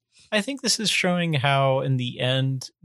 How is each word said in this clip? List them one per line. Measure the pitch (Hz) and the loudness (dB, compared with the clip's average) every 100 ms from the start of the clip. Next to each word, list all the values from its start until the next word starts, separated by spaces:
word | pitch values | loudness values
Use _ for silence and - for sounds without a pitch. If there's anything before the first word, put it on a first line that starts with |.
| _ _ - | _ _ -4
I | 214 | -4
think | 226 277 | -2 -4
this | 220 - | -2 0
is | 208 | 0
showing | - 185 175 170 | 0 0 0 0
how | 143 143 139 135 131 | 0 2 4 4 2
in | 139 127 | 0 -2
the | 123 - | -2 -4
end, | 127 131 135 131 - _ | -2 0 0 -4 -8 _